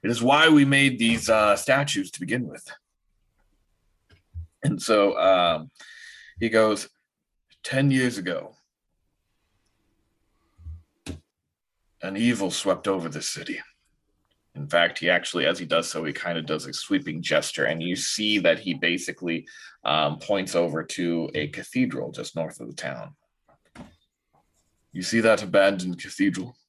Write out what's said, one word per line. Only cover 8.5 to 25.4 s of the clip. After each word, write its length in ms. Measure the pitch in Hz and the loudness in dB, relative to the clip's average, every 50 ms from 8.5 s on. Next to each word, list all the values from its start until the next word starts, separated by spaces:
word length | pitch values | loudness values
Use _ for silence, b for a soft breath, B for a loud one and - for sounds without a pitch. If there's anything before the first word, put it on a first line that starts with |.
| - _ _ _ _ _ _ _ _ _ _ _ _ _ _ _ _ _ _ _ _ _ _ _ _ _ _ _ _ _ _ _ _ _ _ _ _ _ _ _ _ _ 82 82 82 82 _ _ _ _ _ - - - _ _ _ _ _ _ _ _ _ _ _ _ _ _ _ _ | -20 _ _ _ _ _ _ _ _ _ _ _ _ _ _ _ _ _ _ _ _ _ _ _ _ _ _ _ _ _ _ _ _ _ _ _ _ _ _ _ _ _ -14 -14 -14 -14 _ _ _ _ _ -14 -14 -14 _ _ _ _ _ _ _ _ _ _ _ _ _ _ _ _
an 140 | - 95 98 | -10 -8 -4
evil 360 | 101 117 120 120 98 98 92 | 0 2 2 2 0 -2 -4
swept 360 | 87 - - 98 90 - - | -4 -2 0 0 -2 0 0
over 220 | 101 98 92 82 82 | -2 -2 -2 -2 -6
this 180 | 73 - - | -8 -6 -8
city." 320 | - - - - - - - - _ _ _ _ _ _ _ _ _ _ _ _ _ _ _ _ _ _ | -8 -8 -8 -10 -10 -10 -12 -12 _ _ _ _ _ _ _ _ _ _ _ _ _ _ _ _ _ _
In 120 | 71 73 | -12 -8
fact, 300 | 71 85 85 85 87 - - | 0 2 2 2 2 0 -2
he 80 | 82 87 | 0 2
actually, 360 | 90 85 - - - 87 - | 2 2 0 -2 -4 0 0
as 140 | 82 85 87 | 0 0 -2
he 60 | 90 | -4
does 200 | 76 82 82 82 - | -2 0 0 0 -2
so, 140 | - 80 78 | -6 -6 -6
he 80 | 76 71 | -6 -6
kind 220 | - - 87 85 | -6 -6 -6 -6
of 100 | 82 80 | -6 -4
does 180 | 73 80 76 71 | -4 -6 -6 -6
a 80 | 69 69 | -8 -10
sweeping 480 | - - - 101 95 - 85 78 80 | -10 -4 -2 -2 -2 -2 -4 -8 -8
gesture, 440 | - - 80 69 - - - - 69 | -4 0 0 0 0 -2 -4 -2 -2
and 160 | 62 80 82 | -2 -2 -4
you 140 | 80 90 90 | -4 -4 -4
see 440 | 87 - - - - 107 107 107 101 | -4 -4 -6 -4 -4 -2 0 0 2
that 180 | 87 85 80 76 | 2 2 2 2
he 140 | - 92 82 | -2 -6 -4
basically, 760 | 69 90 85 85 85 - - - - 90 87 82 78 73 B B B B B B B _ | -2 0 -2 -2 -2 -4 -8 -10 -8 -6 -6 -6 -6 -8 B B B B B B B _
um, 340 | - 76 78 76 76 76 | -2 0 2 0 0 -2
points 380 | 73 - - 101 98 92 92 - | -6 -4 -2 -2 -2 -2 -2 0
over 280 | 87 85 82 73 80 80 | 0 0 0 -2 -6 -6
to 460 | - - - 90 85 85 82 78 76 - | -6 -6 -4 -2 -2 -2 -2 -4 -4 -4
a 120 | 76 76 73 | -6 -6 -6
cathedral 600 | - 92 87 - - 131 127 95 - - - - | -8 -14 -16 -6 -2 -2 -2 0 -2 -6 -8 -8
just 240 | - - - - - | -10 -12 -12 -10 -8
north 240 | 82 80 78 - - | -8 -8 -8 -10 -14
of 80 | 60 | -16
the 60 | 58 - | -14 -14
town. 420 | - - 67 67 58 52 - - _ _ _ _ _ _ _ _ _ _ _ _ - - - _ _ _ _ _ _ _ _ _ _ _ _ _ _ _ _ _ _ _ _ | -10 -10 -10 -10 -10 -14 -18 -20 _ _ _ _ _ _ _ _ _ _ _ _ -20 -20 -20 _ _ _ _ _ _ _ _ _ _ _ _ _ _ _ _ _ _ _ _
"You 120 | _ 87 92 | _ -10 -6
see 160 | - - 117 | 0 0 4
that 220 | 110 113 107 101 | 6 6 4 4